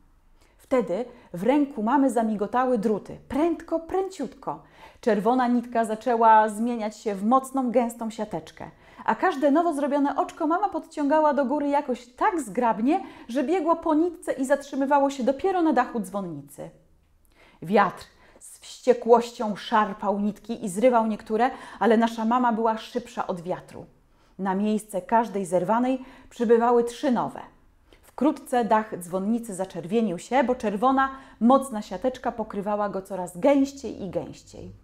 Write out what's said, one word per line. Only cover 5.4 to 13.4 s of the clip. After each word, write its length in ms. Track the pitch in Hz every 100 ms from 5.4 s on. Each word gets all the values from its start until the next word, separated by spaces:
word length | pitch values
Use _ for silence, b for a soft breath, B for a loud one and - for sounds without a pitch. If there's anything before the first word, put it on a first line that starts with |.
| 240
nitka 380 | 240 240 233 220
zaczęła 640 | 220 262 226 226 220 214
zmieniać 480 | 208 233 233 214 -
się 180 | 220 196
w 80 | 214
mocną, 460 | 262 262 269 247
gęstą 380 | 220 233 - 220
siateczkę. 600 | 214 214 165 - - - - B B -
A 100 | -
każde 360 | 359 285 285
nowo 220 | 285 339
zrobione 420 | 277 269 285 277 -
oczko 320 | 359 - 311
mama 220 | 349 403
podciągała 640 | 320 - - 285 311 302
do 120 | 277 254
góry 220 | 294 285
jakoś 400 | 285 285 240 -
tak 340 | - 392 349
zgrabnie, 640 | 233 180 240 214 247 294 B B B
że 160 | 247